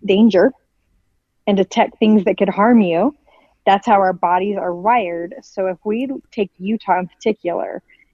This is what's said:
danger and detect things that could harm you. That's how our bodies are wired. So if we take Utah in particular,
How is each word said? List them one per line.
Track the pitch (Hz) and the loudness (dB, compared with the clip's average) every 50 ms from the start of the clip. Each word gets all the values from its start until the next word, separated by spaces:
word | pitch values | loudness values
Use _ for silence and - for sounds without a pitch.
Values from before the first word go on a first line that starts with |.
| - | -4
danger | 202 190 196 226 226 185 180 180 269 - _ _ _ _ _ _ _ _ _ _ _ _ _ _ _ _ _ _ - | 0 2 4 4 4 4 4 2 2 0 _ _ _ _ _ _ _ _ _ _ _ _ _ _ _ _ _ _ -2
and | 202 196 | 0 0
detect | 185 - - 233 226 - - - | -2 -2 0 -2 -2 -2 -2 0
things | 226 214 214 214 180 | 2 4 4 4 2
that | 214 185 - | 0 0 0
could | 202 190 | -2 -2
harm | 190 190 202 233 247 226 | 0 0 2 4 4 4
you. | 208 175 165 165 202 277 294 _ _ _ _ _ _ _ _ _ - | 4 2 0 0 0 -2 -4 _ _ _ _ _ _ _ _ _ -2
That's | 202 196 202 - 247 | 0 0 2 2 2
how | 214 | 2
our | 196 196 185 185 | 2 2 2 0
bodies | 175 - 180 180 185 190 208 208 196 | -2 -2 0 0 0 -2 -2 -4 -6
are | 185 180 175 | -6 -6 -6
wired. | 175 180 214 240 247 208 175 170 170 170 175 - - | -4 -2 0 0 0 0 -4 -6 -8 -8 -10 -12 -16
So | - - - - 190 | -20 -14 -8 -6 -4
if | 185 185 - - | -4 -4 -6 -6
we | 214 208 233 262 262 269 - - _ | -6 -4 -4 -6 -8 -10 -12 -14 _
take | - - 202 180 _ - | -6 -6 -6 -6 _ -10
Utah | 180 196 226 220 - - 180 180 | -6 -6 -6 -4 -2 -2 -2 -2
in | 185 175 | -2 -6
particular, | _ _ - 226 214 - - 175 170 180 - 90 - - - _ _ _ _ _ | _ _ -4 -4 -4 -4 -4 -6 -6 -6 -6 -8 -10 -12 -16 _ _ _ _ _